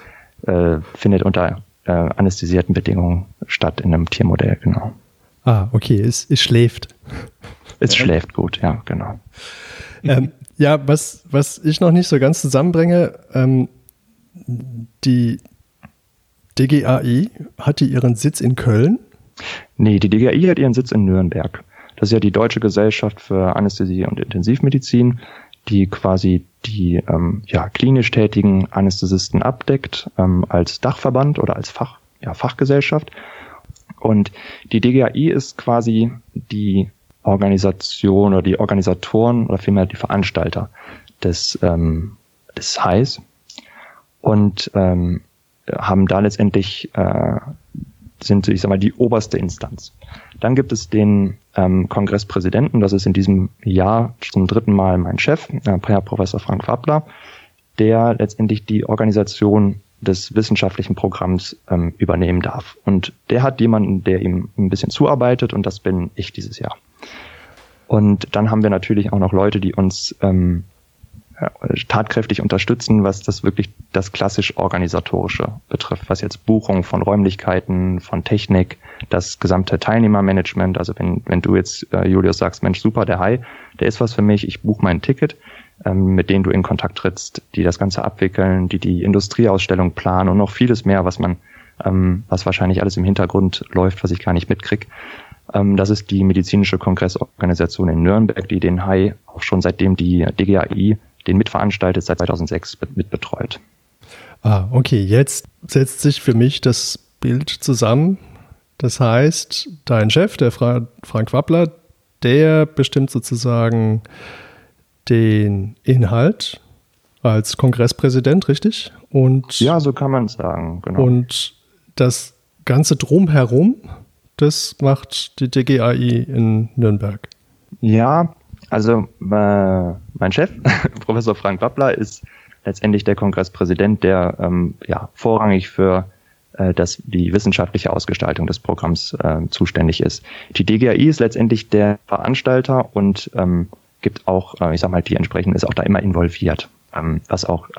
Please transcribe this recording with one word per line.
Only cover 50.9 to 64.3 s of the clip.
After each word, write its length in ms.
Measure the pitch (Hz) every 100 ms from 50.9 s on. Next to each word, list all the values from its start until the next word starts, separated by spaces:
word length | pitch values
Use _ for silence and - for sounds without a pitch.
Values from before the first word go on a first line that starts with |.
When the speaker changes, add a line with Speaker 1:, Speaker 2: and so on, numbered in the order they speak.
| 107 104 101 98 98 _ -
Speaker 1:
ähm, 340 | 92 92 90
Kongresspräsidenten, 920 | 101 98 101 101 95 92 110 147 120
das 140 | 98
ist 120 | 98 98
in 80 |
diesem 360 | 95 98 95 95 _
Jahr 520 | 110 92 95 113 117 -
zum 260 | - - 92
dritten 260 | 107 110
Mal 240 | 98 95 90
mein 220 | 87 95
Chef, 300 | - 160 -
äh, 280 | - 147 92 -
Herr 160 | 98
Professor 380 | 98 104 95 -
Frank 280 | - 98 -
Wappler, 380 | 120 151 151 - - - - - _ _ -
der 360 | 110 113 117 117
letztendlich 480 | 104 - 107 107 -
die 220 | 107 -
Organisation 920 | 107 110 104 101 - 104 107 101 98 _ -
des 360 | 98 92 - 107
wissenschaftlichen 600 | 110 104 95 95 92 95
Programms, 640 | 98 - 92 90 - - -
ähm, 240 | 87 85 -
übernehmen 440 | 87 85 87 90
darf. 360 | - 131 - - -
Und 280 | 95 - - -
der 140 | 120
hat 160 | 135 131
jemanden, 440 | 117 110 98 95
der 180 | - 95
ihm 280 | 98